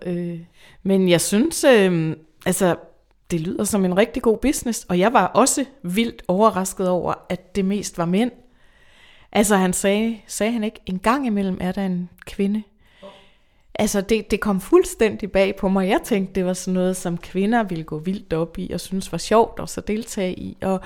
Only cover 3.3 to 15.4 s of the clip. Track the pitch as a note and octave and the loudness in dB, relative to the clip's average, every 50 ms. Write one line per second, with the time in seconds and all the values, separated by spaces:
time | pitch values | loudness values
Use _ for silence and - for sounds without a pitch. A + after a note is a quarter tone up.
3.3 | F3 E3 D#3 F3+ B3 - G#3+ G3 A3 G3+ F#3+ F3+ F3+ F#3 A3 A3+ - C4+ - A#3+ | -6 -6 -4 -4 -4 -4 -4 -2 0 0 0 2 2 2 0 0 0 -2 0 0
4.3 | G#3+ A3 - B3+ D4+ - - B3 A3 - - - F3+ F3+ F3+ A3 C4 A#3 F#3+ - | 0 2 2 -2 -2 -2 -4 -6 -6 -6 -4 -2 0 2 2 4 4 4 2 4
5.3 | - G3 A#3+ C4+ - D4 C4 - - - - F3 F3+ G#3+ A#3 A#3 - - - - | 4 4 4 4 2 -2 -4 -6 -8 -14 -8 -4 -2 0 0 -2 -2 -8 -4 -2
6.3 | F3+ F#3+ A3 A3 F#3+ F#3 F#3+ F#3+ - - F#3+ F3+ F3+ F3 D3+ D3+ D#3+ - - - | 0 4 4 4 2 2 -4 -4 -4 -4 -2 0 0 0 0 -2 -4 -6 -6 -8
7.3 | F#3 F3 - _ - G3+ F#3+ F#3+ G3+ G#3 F3+ - - - E3+ E3 F3+ G3 A#3 B3+ | -8 -8 -8 _ -4 -2 -2 -2 -2 -4 -6 -8 -6 -4 -2 0 2 2 0 0
8.3 | - - - _ _ _ _ - _ _ _ _ _ _ - - - - - _ | -2 -8 -20 _ _ _ _ -20 _ _ _ _ _ _ -20 -20 -20 -20 -16 _
9.3 | - G3+ G#3 G3 G#3+ F#3+ F#3 F#3 F#3 - - G3 G3+ G#3 A3+ A#3 A#3 G#3 - - | 2 2 4 4 4 4 4 2 0 0 0 2 2 2 0 -2 -4 -6 -10 -12
10.3 | - - G#3 A3 A#3+ A#3 G#3 G#3+ G#3+ - - - F#3 F#3 - A3 A#3+ D4 C4+ A#3+ | -6 -4 -2 -2 -2 -2 -4 -4 -6 -8 -10 -8 -6 -2 0 0 0 0 0 -2
11.3 | G#3 G3+ G3 F#3+ F#3 - - F3+ F#3 - G3 F#3+ F3+ F3+ F3+ F3 _ _ - - | -2 0 -2 -2 -4 -4 -4 -4 -4 -4 -4 -2 -2 -4 -6 -8 _ _ -20 -14
12.3 | - - G3 G3 G#3 A3 G#3 _ _ _ _ _ _ _ - - - - - _ | -6 -2 -2 0 0 -2 -6 _ _ _ _ _ _ _ -20 -20 -20 -20 -20 _
13.3 | _ _ _ _ _ _ _ _ - - - G#3+ - G3+ F#3+ - A3+ A3 G#3 - | _ _ _ _ _ _ _ _ -4 -2 -2 0 0 0 0 2 0 0 0 0
14.3 | A3 G3+ - G#3+ G3+ F#3 - - - F4+ F#4+ - - - A#3 G#3+ G#3+ G#3+ - F#3 | -2 -2 0 0 0 -2 0 4 4 4 4 4 0 0 0 0 0 -2 -8 -2
15.3 | - F#3+ | 2 2